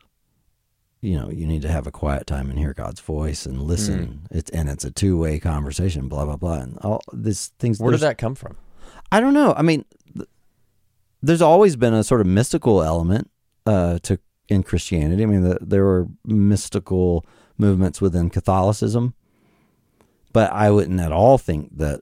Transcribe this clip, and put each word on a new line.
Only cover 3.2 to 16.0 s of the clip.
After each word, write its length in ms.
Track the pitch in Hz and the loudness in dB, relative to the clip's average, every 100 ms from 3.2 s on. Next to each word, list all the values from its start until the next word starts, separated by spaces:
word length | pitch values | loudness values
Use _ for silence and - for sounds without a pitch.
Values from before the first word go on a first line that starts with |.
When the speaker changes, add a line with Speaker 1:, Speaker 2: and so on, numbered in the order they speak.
| 76 69 67 | -4 -6 -8
Speaker 1:
and 160 | 65 | -8
listen." 440 | 71 87 104 95 71 73 - | -4 -4 -2 -4 -6 -12 -8
Speaker 2:
Mm. 40 | 82 | -8
Speaker 1:
It's, 140 | - | -6
and 180 | 82 73 | -6 -6
it's 160 | 71 | -6
a 60 | 71 | -10
two-way 480 | - 98 85 80 73 | -2 0 0 -2 -2
conversation, 680 | 82 73 73 71 92 78 65 | -4 -4 -4 -4 -4 -4 -6
blah, 160 | 71 | -6
blah, 120 | 73 73 | -6 -6
blah. 240 | 85 78 | -6 -6
And 180 | 64 - | -8 -10
all 240 | 104 107 - | -6 -6 -8
these 360 | 117 110 92 - - | -8 -6 -6 -8 -6
things. 200 | 123 107 | -4 0
Speaker 2:
Where 120 | 117 | 0
did 100 | 151 | 2
Speaker 1:
There's 100 | 151 | 0
Speaker 2:
that 80 | 110 | -2
come 160 | 117 | -8
from? 220 | 135 - - - - - - - | -8 -14 -18 -20 -20 -20 -20 0
Speaker 1:
I 80 | 208 | 2
don't 140 | 262 | 4
know. 200 | 294 247 139 | 4 4 2
I 60 | |
mean, 220 | 165 151 - _ _ - | 2 0 -4 _ _ -16
th-, 120 | - _ _ _ _ _ _ _ _ _ | -16 _ _ _ _ _ _ _ _ _
there's 200 | 139 170 | 0 4
always 340 | 156 175 208 123 | 6 8 6 4
been 180 | 120 | 2
a 80 | 110 | 2
sort 180 | - 120 | 2 2
of 60 | 90 | 4
mystical 560 | 98 127 165 127 95 | 4 2 0 4 4
element, 480 | 78 85 85 107 - _ _ _ 110 | 4 0 0 0 -2 _ _ _ 0
uh, 320 | 98 87 87 | 2 2 -2
to, 180 | - 95 _ _ - | -2 -4 _ _ -2
in 140 | 98 | 0
Christianity. 580 | - 92 - 82 78 95 | 0 -4 -2 -2 0 0
I 40 | 110 | 2
mean, 160 | 98 | 2
the, 160 | 90 - | 2 0
there 240 | 95 98 | 0 2
were 240 | 98 92 | 4 2